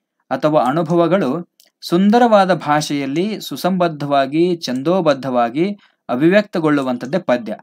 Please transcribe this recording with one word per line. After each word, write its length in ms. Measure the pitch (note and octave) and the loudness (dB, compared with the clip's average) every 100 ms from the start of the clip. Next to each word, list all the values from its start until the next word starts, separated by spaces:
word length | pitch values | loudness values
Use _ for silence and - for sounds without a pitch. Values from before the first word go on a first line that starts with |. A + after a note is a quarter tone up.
| _ _ - | _ _ -8
ಅಥವಾ 340 | C3 D#3 D3+ | -2 0 2
ಅನುಭವಗಳು 840 | B2 D#3 E3 F3 E3 F#3+ C3+ D#3 F3 _ _ _ | 2 0 0 2 2 2 0 -4 -8 _ _ _
ಸುಂದರವಾದ 760 | - F3 G3+ A#3+ A#3+ G#3 F#3+ | -2 2 4 4 6 4 4
ಭಾಷೆಯಲ್ಲಿ 840 | E3 D3 D3+ D3+ C#3+ C3+ D3 G#3 G3+ | 0 0 -2 0 -4 -4 -4 -4 -6
ಸುಸಂಬದ್ಧವಾಗಿ, 1160 | - C3+ F3+ F#3+ F3 D3 D3 C#3 C3+ D#3 F3+ E3+ | -10 -6 -2 0 -2 -4 -2 0 0 0 0 0
ಛಂದೋಬದ್ಧವಾಗಿ 1200 | - B2+ C#3 F#3+ D#3+ C#3 C3+ B2 A#2 C3 F#3+ G3+ _ _ - | -4 -4 0 0 2 0 -2 0 0 0 -2 -4 _ _ -8
ಅಭಿವ್ಯಕ್ತಗೊಳ್ಳುವಂಥದ್ದೇ 1120 | B2+ D#3+ G3+ G3+ F#3 D#3 D3 C3 B2 B2 F3 | 0 2 4 2 -2 0 0 -2 -6 -4 -4
ಪದ್ಯ. 380 | - B2 A2 - | -2 -2 -4 -12